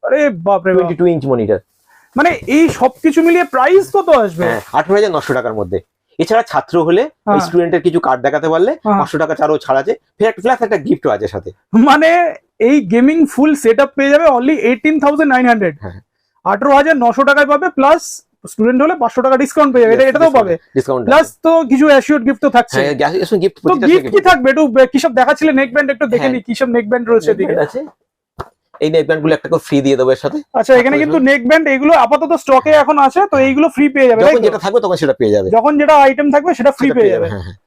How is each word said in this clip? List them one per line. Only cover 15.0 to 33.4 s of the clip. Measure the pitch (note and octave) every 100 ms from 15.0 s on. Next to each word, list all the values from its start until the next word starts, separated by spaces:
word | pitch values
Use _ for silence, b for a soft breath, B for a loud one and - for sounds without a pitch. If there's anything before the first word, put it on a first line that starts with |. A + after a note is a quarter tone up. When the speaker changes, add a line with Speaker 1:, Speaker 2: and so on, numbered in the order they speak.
Speaker 1:
thousand | C#4+ D4 D#4
nine | B3+ B3+
hundred। | A#3 F#3 D3
Speaker 2:
হ্যাঁ। | G2 F2 _ _ _ _
Speaker 1:
আঠারো | F3 G3+ C4+ C#4
হাজার | D4 D#4
নশো | A#3+ A#3
টাকায় | C#4 C#4+ C#4+
পাবে, | D4 F4+
প্লাস | - C4+ E4 - - _ _ -
স্টুডেন্ট | - A3 B3+
হলে | D4
পাঁচশো | F4 A#3 -
টাকা | B3+ C4
ডিসকাউন্ট | C#4 - C#4+
পেয়ে | B3+
যাবে, | A3+
এটা, | A#3
Speaker 2:
Yes, | C4
Speaker 1:
এটাতেও | B3 G#3+
Speaker 2:
discount, | C4 G3+ E3
Speaker 1:
পাবে। | _ C3+
Speaker 2:
discount | C3 C3
Speaker 1:
প্লাস | D#3 C#4+
Speaker 2:
আছে। | D#4+ -
Speaker 1:
তো | D#4+ E4 C#4
কিছু | B3+ D4+
অ্যাসিওর | C#4 - D4
গিফট | A3+ C#4
তো | -
থাকছে। | A#3+ A#3+ C3
Speaker 2:
হ্যাঁ, | C#3
গ্যা-, | C#3 C#3+ F#3
এসব | F#3 G3+
গিফট | F#3
Speaker 1:
তো | -
Speaker 2:
প্রতিটা | - F4+ B3+
Speaker 1:
গিফট | F4+
Speaker 2:
গিফট। | -
Speaker 1:
কি | G4+
থাকবে? | F#4 E4+ B3+
একটু | C4+ D4+
বে-, | A#3 B3+
কি | C4
সব | E4
দেখাচ্ছিলে | B3 B3+ C#4+ D#4
নেক | C4 C4+
ব্যান্ড, | C4 C#4
একটু | C4+ C#4+
দেখে | A#3+
Speaker 2:
হ্যাঁ। | C4+
Speaker 1:
নিই | B3+
কি | G#3+
সব | A#3 C4
নেক | A#3+ G#3+
ব্যান্ড | B3 A#3
রয়েছে | A#3 A3+
Speaker 2:
নেক | G#3
Speaker 1:
এদিকে। | -
Speaker 2:
ব্যান্ড | - -
আছে। | B3 D4+ _ _ _ _ - - _ _ -
এই | D#3
নেক | D#3+ C#3+
ব্যান্ড | D#3+
গুলো | D3+
একটা | G3 C3+
করে | E3
ফ্রি | - C#3+
দিয়ে | C#3 C3+
দেবো | C3
এর | C3
সাথে। | D3 D4+
Speaker 1:
আচ্ছা, | - B3+ A3
এখানে | B3+
Speaker 2:
তারপরে | B3+ C#4+
Speaker 1:
কিন্তু | D4+ D#4+
Speaker 2:
সব |
Speaker 1:
নেক | C4 C#4 A#3+
ব্যান্ড | D#4+ D4+
এগুলো | C4+ C#4+
আপাতত | E4 A#3+ D4 D4+
স্টকে | E4 - C4 C4+
এখন | D4+ C#4+ D4
আছে, | C4+ E4+ G4+
তো |
এইগুলো | C#4